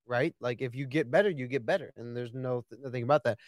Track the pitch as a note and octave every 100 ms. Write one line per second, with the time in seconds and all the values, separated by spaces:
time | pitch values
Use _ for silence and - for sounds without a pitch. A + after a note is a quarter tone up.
0 | - B2 D#3+ - B2 A#2+ C3 B2 C3+ C#3+
1 | B2 D#3 G#3 D3+ B2+ C3+ A2+ F#3 C3+ -
2 | A#2+ A#2+ A#2+ B2+ B2+ B2 - A2+ C3+ B2
3 | A#2+ D3 - G#2+